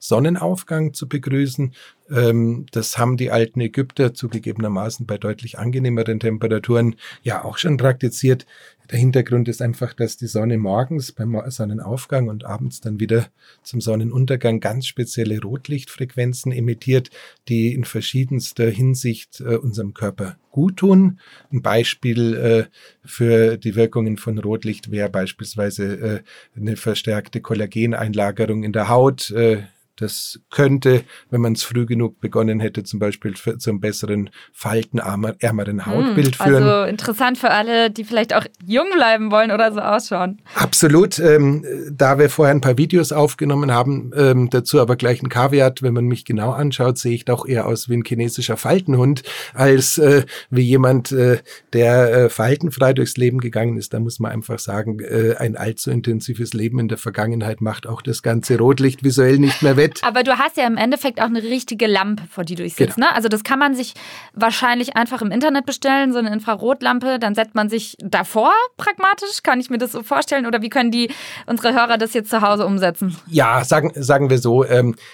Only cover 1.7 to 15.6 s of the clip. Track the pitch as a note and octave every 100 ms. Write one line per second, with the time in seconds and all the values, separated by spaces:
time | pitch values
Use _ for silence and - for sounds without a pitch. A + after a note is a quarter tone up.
1.7 | - - _ - B2+ A#2 A#2 A#2 A#2+ C3+
2.7 | A#2 A2 B2 A#2+ B2 A#2+ A#2 A#2 B2 A2+
3.7 | - C3+ - B2+ - A#2+ A2+ A#2 G#2 G#2+
4.7 | F#2+ A2 - A2+ G#2 G#2+ G#2+ A#2 - A#2+
5.7 | C3 B2+ A#2 A2 A2 A2+ A2 A2+ A2 A#2
6.7 | A#2 A#2 - - - A#2+ G2+ - - F3
7.7 | C3+ C3 B2+ B2 - C3 B2+ - - -
8.7 | _ _ A#2+ B2+ C3 A#2+ A#2+ A#2 A2+ A#2+
9.7 | A#2 A#2+ - A2+ - A#2 G#2+ A2+ A2+ G2+
10.7 | G#2 B2+ D#3+ B2 - A2+ G#2+ C3 - G#2
11.7 | G#2+ F#2+ B2 - C3+ A#2 G#2+ - G#2 B2+
12.7 | - A2 G#2+ A2 A#2 A2+ _ _ _ -
13.7 | A#2+ A2 A2 A2+ C3 C3 B2+ A#2 A2+ G#2
14.7 | B2 B2+ - A#2 A#2 A2 G#2+ G2 B2